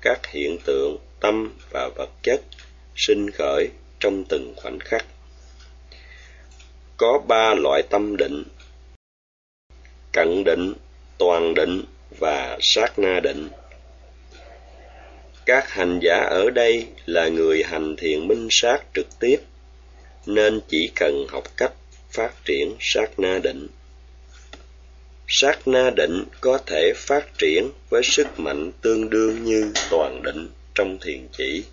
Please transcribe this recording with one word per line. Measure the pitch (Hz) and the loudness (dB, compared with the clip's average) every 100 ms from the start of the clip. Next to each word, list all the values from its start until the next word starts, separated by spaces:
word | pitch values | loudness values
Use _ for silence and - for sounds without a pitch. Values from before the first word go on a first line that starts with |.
các | - 127 - | -2 -4 -6
hiện | 73 71 85 - | -6 -6 -6 -2
tượng | 69 69 76 - - | -2 -2 -6 -14 -4
tâm | 101 110 110 - - | -2 -2 -4 -12 -12
và | - 64 - | -8 -8 -8
vật | - - | -12 -6
chất | - 120 - - - - - - | -2 -2 -4 -20 -20 -20 -20 -8
sinh | - 104 101 | 0 0 0
khởi | - 71 69 85 - - - | -4 -2 0 -2 -4 -20 -2
trong | 104 98 92 | -2 -2 -2
từng | 76 62 58 | -4 -6 -12
khoảnh | - 64 | -12 -12
khắc, | - 113 - - - - - - - - - - - - - - - - - - - - | -6 -6 -6 -18 -20 -20 -20 -20 -20 -20 -20 -20 -20 -20 -20 -20 -20 -20 -20 -20 -20 0
có | 117 135 - | 2 2 2
ba | 113 110 | 2 4
loại | 104 69 69 - | 2 2 2 2
tâm | 104 104 101 | 0 -2 -2
định: | 71 73 - - - - - - _ _ _ _ _ _ _ - - - - | -2 -4 -12 -18 -20 -20 -20 -20 _ _ _ _ _ _ _ -20 -20 -20 -6
cận | - 82 90 | 0 2 2
định, | 92 85 90 - - - - - | 2 2 -2 -6 -16 -20 -20 0
toàn | 90 85 85 | 2 4 2
định | 80 78 90 - - - - | 2 0 -2 -6 -18 -20 -4
và | 80 73 65 62 | -2 -2 -4 -2
sát | - - 107 - | 0 2 0 2
na | 98 92 | 2 2
định. | 85 101 76 - - - - - - - - - - - - - - - - - - - - | 0 -4 -10 -14 -20 -20 -20 -20 -20 -20 -20 -20 -20 -20 -20 -20 -20 -20 -20 -20 -20 -8 2
Các | 127 135 | 2 2
hành | 98 90 87 | -2 0 2
giả | 85 87 - | 4 4 2
ở | 87 104 | 2 2
đây | 123 117 117 113 - - | 4 4 2 0 -14 -2
là | 85 82 | 0 2
người | 82 80 80 | 2 2 2
hành | 78 82 78 78 | 0 -2 -4 -4
thiền | 82 76 85 | -2 -2 0
minh | 113 113 | 0 2
sát | - 117 143 - | 2 2 0 -2
trực | - 143 - | -6 -6 -2
tiếp, | 117 139 - - - - - - - - - | 2 2 0 -20 -20 -20 -20 -20 -20 -20 -4
nên | 104 107 110 - | 2 4 2 -4
chỉ | 78 85 - | -2 -2 0
cần | 80 71 69 | 0 0 -4
học | 69 - - | -8 -10 -4
cách | 123 - - - - | -4 -6 -20 -20 -14
phát | - 113 - - | -6 -6 -6 -4
triển | 69 73 113 | -2 -2 -4
sát | - - 110 - | -4 -2 -2 -2
na | 92 92 | -2 0
định. | - - 73 - - - - - - - - - - - - - - - - | -2 -4 -14 -18 -20 -20 -20 -20 -20 -20 -20 -20 -20 -20 -20 -20 -20 -20 -4
Sát | - 135 156 - | 2 2 2 2
na | 127 127 | 4 4
định | - 76 87 - - | 4 0 0 -6 -4
có | 127 135 - | 0 0 -2
thể | 78 85 - | 0 2 0
phát | - 143 147 - | -2 -2 -2 -2
triển | 80 80 123 143 - | 2 2 0 -8 -2
với | 117 | 0
sức | 123 - 147 - | 2 0 0 -2
mạnh | 76 71 80 - | -6 -4 -6 -4
tương | 113 113 110 | 0 0 0
đương | 110 110 113 | 0 0 0
như | 113 110 107 107 - | 0 0 0 -2 0
toàn | 85 73 64 | 0 0 -4
định | 76 76 85 - - - | -8 -8 -12 -16 -10 -2
trong | 95 95 | -2 -2
thiền | 90 69 64 - | -10 -10 -12 -6
chỉ. | 67 78 - | -4 -4 -8